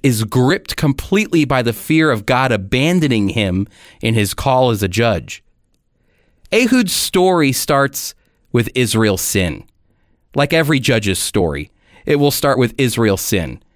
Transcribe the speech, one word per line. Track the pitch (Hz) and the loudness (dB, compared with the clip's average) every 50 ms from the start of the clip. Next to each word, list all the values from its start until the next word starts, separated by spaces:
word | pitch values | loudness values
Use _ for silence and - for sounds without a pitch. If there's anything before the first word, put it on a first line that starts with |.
| - | 0
is | 139 120 107 110 | 0 0 0 -2
gripped | 101 - 127 123 135 180 202 - - - | -2 0 2 2 2 2 0 -4 -8 -6
completely | - - 147 139 - - - 190 208 214 - - 165 147 | -2 0 0 0 -2 -4 -2 0 0 0 2 2 0 2
by | 127 143 127 120 | 2 0 0 0
the | 117 110 | -2 -4
fear | - - - 156 160 156 151 | -6 -4 0 2 2 2 2
of | 123 107 104 | 0 0 0
God | - 127 123 131 127 113 | 0 0 0 2 0 0
abandoning | 101 95 98 - 127 139 165 180 185 156 139 120 107 101 | -2 -2 -2 -2 0 2 2 2 2 2 2 2 0 0
him | 95 82 117 104 95 90 95 104 - - - - - - _ | 0 0 0 -2 0 0 -2 -4 -4 -8 -20 -20 -20 -14 _
in | - 113 113 | -4 -2 0
his | 110 104 98 - | 0 0 -2 -4
call | - - 139 127 127 131 123 | -4 -2 0 2 4 4 2
as | 113 104 | 2 0
a | 107 | -2
judge. | 92 90 110 117 117 101 82 60 - - - _ _ _ _ _ _ _ _ _ _ _ _ _ _ _ _ _ _ _ _ _ - - | -2 0 0 0 0 0 -2 -6 -10 -16 -20 _ _ _ _ _ _ _ _ _ _ _ _ _ _ _ _ _ _ _ _ _ -2 0
Ehud's | 226 254 226 254 254 226 175 - | 0 2 4 2 2 2 0 -2
story | - - - - 185 180 190 180 170 147 135 | -4 -4 -2 0 2 2 4 2 2 2 2
starts | 127 - - - 147 139 139 139 - - - - - _ _ _ _ _ _ _ - | 0 -2 -2 0 2 2 2 0 -2 -8 -10 -12 -14 _ _ _ _ _ _ _ -2
with | 120 110 - - | -2 -2 0 -2
Israel's | 127 123 107 - 110 110 107 98 - | -2 -2 0 2 2 2 2 0 -2
sin. | - - - 101 92 82 73 - - - _ _ _ _ _ _ _ _ _ _ _ _ - | -4 -2 -2 -2 -2 -2 -4 -8 -14 -20 _ _ _ _ _ _ _ _ _ _ _ _ -2
Like | 139 143 147 - | -2 -2 0 0
every | 165 160 143 160 131 | 0 2 2 0 0
judge's | 117 - 123 113 104 98 92 - | 0 0 0 0 0 -2 -2 -2
story, | - - - 107 90 80 71 71 73 - _ _ _ _ _ - - | -4 -4 -2 -2 -2 -2 -4 -6 -10 -12 _ _ _ _ _ -12 -4
it | - 147 | -2 0
will | 143 143 143 | 2 2 0
start | - - - 143 135 | 0 0 0 0 2
with | 131 123 117 - | 2 0 0 0
Israel's | - 135 120 - 117 113 107 98 95 | -2 -2 -2 0 0 2 2 0 0
sin. | - - 107 95 80 65 60 - _ _ _ | -2 -2 -2 -2 -4 -6 -10 -14 _ _ _